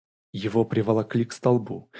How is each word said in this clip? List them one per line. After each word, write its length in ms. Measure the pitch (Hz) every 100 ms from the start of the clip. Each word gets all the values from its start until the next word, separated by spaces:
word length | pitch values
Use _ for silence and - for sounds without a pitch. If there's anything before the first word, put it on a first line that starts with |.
| _ _ _
Его 320 | - 104 110
приволокли 600 | 110 - 107 110 107 120
к 80 | 117
столбу 580 | - 127 123 104 92 - -